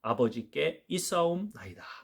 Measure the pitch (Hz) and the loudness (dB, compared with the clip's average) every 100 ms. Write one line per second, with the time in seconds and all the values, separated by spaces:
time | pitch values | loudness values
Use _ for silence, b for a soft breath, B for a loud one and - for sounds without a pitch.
0 | 110 113 117 117 - 143 151 - _ 175 | 0 2 2 2 -6 0 0 0 _ -2
1 | - 180 170 175 208 - 92 85 - - | 0 2 4 2 -4 -10 -14 -14 -16 -18